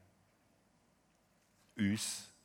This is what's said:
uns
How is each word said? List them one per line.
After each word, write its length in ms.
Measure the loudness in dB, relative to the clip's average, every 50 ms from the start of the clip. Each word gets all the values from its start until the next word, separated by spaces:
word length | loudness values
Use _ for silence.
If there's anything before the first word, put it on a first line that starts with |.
| -20 -20 -20 _ _ _ _ _ _ _ _ _ _ _ _ _ _ _ _ _ _ _ _ _ _ _ _ _ _ _ _ _ -20 -10 _ 2
uns 500 | 2 2 2 2 0 -4 -6 -8 -10 -14 -20 -20 -10